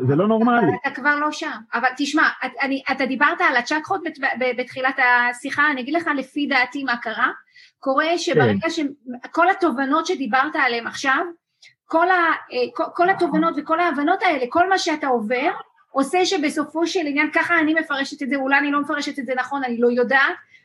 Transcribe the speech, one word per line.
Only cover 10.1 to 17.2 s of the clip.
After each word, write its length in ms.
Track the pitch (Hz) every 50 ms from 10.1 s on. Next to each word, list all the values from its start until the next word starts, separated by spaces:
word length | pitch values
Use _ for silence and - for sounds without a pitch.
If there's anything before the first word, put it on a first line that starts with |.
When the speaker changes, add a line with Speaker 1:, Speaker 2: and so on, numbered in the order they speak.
| 370 262 269 214 254 262 277 302 -
Speaker 2:
עליהן 300 | 311 269 247 240 233 226
עכשיו, 380 | 220 - - - 269 269 302 370 349 339 _ _ _ _ _ - - _ _ _
כל 240 | - 320 330 349 359
ה-, 20 | 370 359 330 320 302 - - -
אה, 60 | - 247 247 240 -
כל, 100 | - 320 311 -
כל 160 | - 349 370
התובנות 440 | 349 - 349 285 285 311 330 330 269 294
וכל 220 | 285 - 320 339
ההבנות 420 | 349 349 269 285 285 320 381 392
האלה, 220 | 440 359 311 262 247 247
כל 200 | - 330 359 381
מה 100 | 381 370
שאתה 280 | - 339 302 302 294
עובר, 440 | 269 247 233 208 214 254 247 285 370 403 - - _ _ _ _ _
עושה 340 | - 269 269 269 359 359 370
שבסופו 600 | 370 392 320 277 294 277 302 294 - - 320 339
של 140 | 320 - 381 311
עניין, 240 | 285 277 294